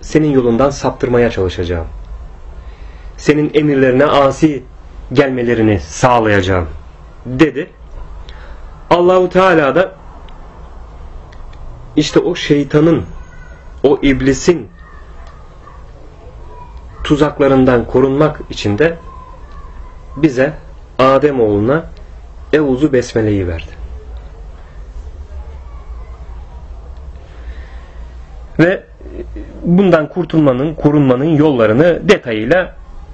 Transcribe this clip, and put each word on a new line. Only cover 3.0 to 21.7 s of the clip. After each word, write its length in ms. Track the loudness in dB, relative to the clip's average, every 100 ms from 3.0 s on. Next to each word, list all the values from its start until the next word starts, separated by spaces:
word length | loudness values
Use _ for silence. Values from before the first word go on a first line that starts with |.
| -16 -4
Senin 340 | 2 2 2
emirlerine 520 | 2 2 4 4 4 4
asi 560 | 4 4 4 0 0 -8 -18 -18 -16 -2
gelmelerini 680 | 2 2 2 0 2 4 2
sağlayacağım." 840 | -2 0 4 4 4 2 2 0 -2 -8 -16 -20 -20 -16 -6
dedi. 440 | 2 2 2 -6 -10 -18 -16 -14 -14 -16 -16 -16 -16 -16 -10 0
Allahu 380 | 4 4 4 4
Teala 460 | 4 4 6 4
da 180 | 2 0 -4 -18 -18 -18 -18 -18 -18 -18 -18 -18 -16 -16 -16 -16 -16 -16 -14 -14 -14 -4 -2
işte 240 | 2 4
o 140 | 2
şeytanın, 680 | 2 0 0 2 4 4 4 0 -10 -16 -18 -18 -20 -20 0
o 160 | 2 4
iblisin 680 | 2 2 2 2 2 0 -2 -16 -20 -20 -18 -18 -18 -18 -20 -20 -20 -20 -18 -20 -20 -20 -20 -18 -16 -16 -18 -18 -16 -10
tuzaklarından 840 | -2 0 0 2 4 4 6 4 2
korunmak 540 | 2 2 2 0 -2 -10
için 280 | -6 -2 2
de 180 | 0 0 -12 -18 -18 -18 -18 -18 -18 -16 -16 -18 -16 -2
bize 360 | -2 0 -2 -4 -14 -20 -10 2
Adem 420 | 4 4 4 2
oğluna 460 | 2 2 2